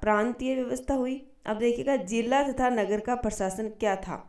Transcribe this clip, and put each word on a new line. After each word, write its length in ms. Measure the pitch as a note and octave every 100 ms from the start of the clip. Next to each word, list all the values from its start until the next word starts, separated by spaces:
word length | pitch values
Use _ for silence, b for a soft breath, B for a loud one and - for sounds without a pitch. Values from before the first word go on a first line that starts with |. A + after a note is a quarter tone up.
प्रांतीय 540 | G#3+ G#3 A3+ A#3+ B3+ C4
व्यवस्था 380 | B3 B3+ B3+
हुई। 220 | C4+ B3+ C4+ - - -
अब 120 | G#3+
देखिएगा 380 | A#3+ A#3 C3 C4+
जिला 460 | F#3 A3+ A#3 C4+
तथा 260 | C#4 B3 B3+
नगर 300 | A#3 G3 G#3
का 160 | G#3+ B3
प्रशासन 520 | A3+ - F#3+ F#3+ A3
क्या 260 | G#3+ G#3+ F#3+
था। 220 | F#3 C#3+